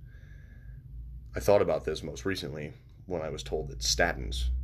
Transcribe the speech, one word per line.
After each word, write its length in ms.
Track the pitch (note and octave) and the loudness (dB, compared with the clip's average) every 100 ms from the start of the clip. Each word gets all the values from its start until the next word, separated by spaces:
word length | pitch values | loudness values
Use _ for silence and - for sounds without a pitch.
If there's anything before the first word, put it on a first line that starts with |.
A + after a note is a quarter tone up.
| - - - - - - - - - - - - - F2 | -16 -16 -16 -16 -16 -16 -14 -14 -12 -12 -10 -12 -8 2
I 40 | |
thought 220 | - G2+ | 8 8
about 220 | F2 D#2 | 8 4
this 180 | D#2+ D#2 | 0 -2
most 220 | D2+ - | -4 -4
recently 480 | F#2+ F#2+ D2 D2+ D2+ - - - - | -2 -2 -2 -6 -6 -10 -18 -16 -6
when 160 | F2 | -4
I 60 | D#2 | -2
was 140 | C2+ | -6
told 260 | - D#2 D2 | -2 -2 -2
that 120 | C2 | -2
statins, 680 | - - E2+ C2+ A1 - - - | 2 4 4 2 -2 0 0 0